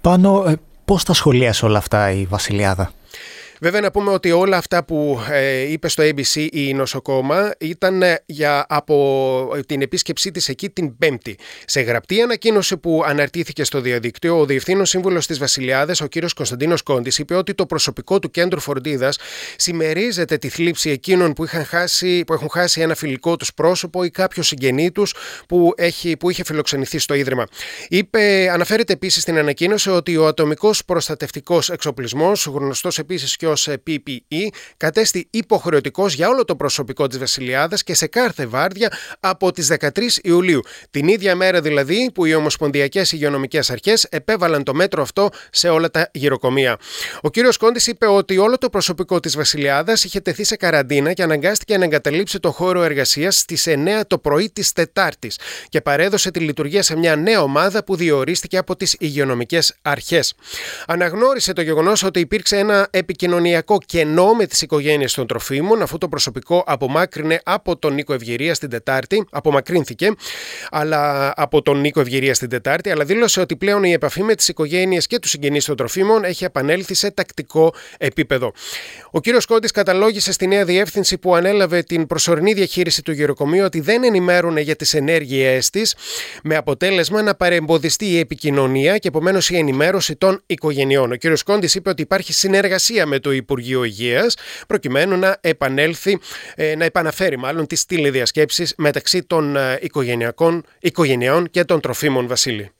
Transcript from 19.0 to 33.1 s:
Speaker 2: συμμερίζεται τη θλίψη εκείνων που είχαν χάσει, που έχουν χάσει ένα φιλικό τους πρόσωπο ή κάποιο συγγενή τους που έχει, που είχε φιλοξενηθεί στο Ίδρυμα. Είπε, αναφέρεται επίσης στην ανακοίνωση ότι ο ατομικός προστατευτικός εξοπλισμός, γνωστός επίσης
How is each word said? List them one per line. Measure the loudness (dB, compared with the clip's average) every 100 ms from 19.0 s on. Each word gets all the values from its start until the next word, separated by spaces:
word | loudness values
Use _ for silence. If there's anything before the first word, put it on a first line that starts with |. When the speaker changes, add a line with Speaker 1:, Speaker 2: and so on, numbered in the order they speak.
| -2 -2 -10 -14 -14
Speaker 2:
συμμερίζεται | -4 -4 0 -2 0 -2 -2 -2 -2
τη | -4
θλίψη | -2 -2 0 -2
εκείνων | -4 2 4 4
που | 0
είχαν | -4 -6
χάσει, | -2 -2 0 0 0 0 0
που |
έχουν | -2 -2
χάσει | -2 0 2
ένα | 0
φιλικό | -2 -4 -4 -2
τους | -2 -4
πρόσωπο | 0 0 0 -4 -4
ή | -4
κάποιο | -2 -4 -2
συγγενή | -4 0 0 2 0
τους | 0 -2 -4 -14 -16 0
που | 4 4
έχει, | 4 0 0 -4 -2
που | -2
είχε | -2
φιλοξενηθεί | -4 -4 -2 -2 -4 -4
στο | -2
Ίδρυμα. | -2 0 -2 -4 -10 -14 -14 -2
Είπε, | -2 0 2 4 4 2
αναφέρεται | 2 0 0 0
επίσης | 0 0 0
στην | 2 0
ανακοίνωση | 0 0 0 0 2
ότι | 0 0 2
ο | 2
ατομικός | 2 0 2 0 0
προστατευτικός | -2 -2 -2 -8 -8 -10 0 0 0
εξοπλισμός, | -4 -6 -6 -6 0 2 2
γνωστός | -2 -4 -4 -4 -4 -6
επίσης | -6